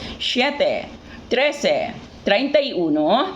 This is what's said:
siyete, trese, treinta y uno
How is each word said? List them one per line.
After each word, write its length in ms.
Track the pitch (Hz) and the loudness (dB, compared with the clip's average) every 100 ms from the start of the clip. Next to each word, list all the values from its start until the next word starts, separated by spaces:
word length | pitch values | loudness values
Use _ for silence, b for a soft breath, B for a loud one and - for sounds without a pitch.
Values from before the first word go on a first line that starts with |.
| B - | B -8
siyete, 640 | - 254 269 - 156 104 - - B B - | -2 0 0 2 0 0 -6 -14 B B -4
trese, 640 | 233 294 - 185 143 - - - - - | 0 0 2 0 2 -2 -6 -14 -4 2
treinta 340 | 202 277 294 | 2 4 2
y 160 | 277 185 | 2 0
uno 540 | 165 151 151 220 381 | 0 2 4 2 0